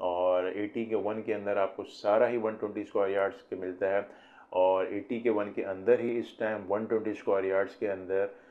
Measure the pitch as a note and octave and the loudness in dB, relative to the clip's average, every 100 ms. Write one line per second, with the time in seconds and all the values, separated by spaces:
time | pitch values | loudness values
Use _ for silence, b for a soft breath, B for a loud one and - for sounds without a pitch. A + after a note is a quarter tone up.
0 | F2+ F2 F#2 F2+ F#2 G2+ G#2 A#2+ A2 G#2+ | -2 2 2 2 0 -2 -4 -4 -2 -2
1 | G2+ A2 G#2+ G#2 G2+ G2+ G2 - G2 - | -2 -4 -4 -4 0 0 0 -2 -12 -4
2 | G#2 A2 A#2+ A#2+ A2 G#2+ G#2+ G#2 G2 G#2 | 4 4 4 2 -2 -4 -6 -6 -2 0
3 | G2 G2 G2 - - F#2 F#2 F2+ F#2+ G2+ | 2 2 0 -2 -10 -8 -6 -2 0 0
4 | G#2 B B B B F#2 F#2 F#2+ F#2 G2+ | -2 B B B B 4 4 4 2 -4
5 | - A#2 A#2 G#2 G2+ G#2 F#2+ F#2+ G2 A#2+ | -4 -2 0 0 0 -4 -4 -2 4 4
6 | A#2 A#2 A2 - A2 G#2+ F#2 G#2 A2 A2 | 4 -2 -4 -4 -4 -4 -2 -2 0 -2
7 | G#2+ G2+ - G2 F#2+ F#2+ G2 - G#2 F#2+ | -2 -4 0 2 2 2 0 -2 -4 -4
8 | F2+ F#2+ G2+ B B | -2 0 0 B B